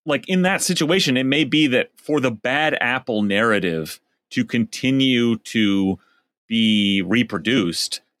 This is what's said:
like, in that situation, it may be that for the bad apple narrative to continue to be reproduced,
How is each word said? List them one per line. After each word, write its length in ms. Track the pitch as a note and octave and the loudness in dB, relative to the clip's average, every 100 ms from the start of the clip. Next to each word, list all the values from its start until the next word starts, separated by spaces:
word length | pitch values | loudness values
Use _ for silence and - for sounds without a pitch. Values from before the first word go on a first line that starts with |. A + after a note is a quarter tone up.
| D#3 | -4
like, 220 | C#3 - | -4 0
in 140 | F#3 | 0
that 200 | F#3 G3 | 0 0
situation, 540 | - E3+ D#3 F#3+ E3 B2+ | -2 -2 0 0 2 0
it 80 | |
may 200 | C3 C#3+ | 0 0
be 220 | C#3+ D3+ D3+ | 2 2 2
that 220 | B2 - _ | 2 -2 _
for 240 | - D3 | -4 0
the 100 | C3 | 0
bad 460 | A2 B2 C#3 D#3 - | -2 -4 -2 0 -2
apple 420 | A#2+ B2+ - G#2+ | -2 -2 -2 -2
narrative 800 | G#2 G2+ A2+ G#2 F2+ D#2+ D#2 - _ _ _ | 0 2 2 2 0 -2 -6 -12 _ _ _
to 140 | - | -4
continue 920 | A#2 A#2+ A2 - C3 C3+ C3+ B2 A#2 A2 | -2 -2 -2 -2 -2 2 2 2 2 0
to 600 | - A#2 G#2 G2 F#2+ G2 _ _ _ _ - | -2 0 2 2 0 -2 _ _ _ _ -6
be 540 | A2+ A2 G#2+ G2+ G2 | 0 2 2 0 -2
reproduced, 1000 | F2+ A2+ A#2 G2+ F#2 C3 F2+ E2 - - - _ | 0 -2 -2 -4 -2 0 0 -4 -6 -8 -14 _